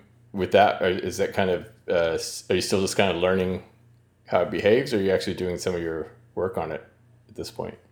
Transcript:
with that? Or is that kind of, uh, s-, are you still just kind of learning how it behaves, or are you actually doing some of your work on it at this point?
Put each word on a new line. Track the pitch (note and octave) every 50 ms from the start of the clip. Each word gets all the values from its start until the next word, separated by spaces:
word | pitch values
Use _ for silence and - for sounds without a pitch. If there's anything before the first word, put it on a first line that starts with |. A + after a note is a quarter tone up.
| - _ _ _ _ _ -
with | G2 F#2 - -
that? | G2 G#2 - - -
Or | F2 F#2
is | F#2 - - F#2 -
that | F#2+ G2 - -
kind | - G2 F#2+
of, | F2+ E2+ - - - _ _ -
uh, | F#2+ F2 E2+ E2 D#2+
s-, | D#2 - - - - - -
are | G2
you | F2+
still | E2+ - - F#2+
just | G2 F#2 -
kind | - G2+ F#2+
of | E2+ E2+
learning | F2 F#2 F#2+ F#2+ F#2 F#2 F#2 F#2 - - _ _ _ _ _ _ _ _ _ _ _
how | - - F#2+ F2
it | - -
behaves, | E2 - G#2 A2 C3 C#3 C#3 A#2+
or | G#2
are |
you | F#2+ F#2+
actually | F#2 F2+ - G2+ F2
doing | D#2 F#2 F2+ F2 E2+
some | - F#2+ F2+
of | F2 E2+
your | E2 D#2+ D#2+ D#2 - - - _ _ _
work | - F2 F#2 -
on | F2 D#2+ D#2+
it | D#2 - - - _ _ _ _ _ _ _ _
at | G#2+
this | F2+ E2+ -
point? | - - - - - - _ _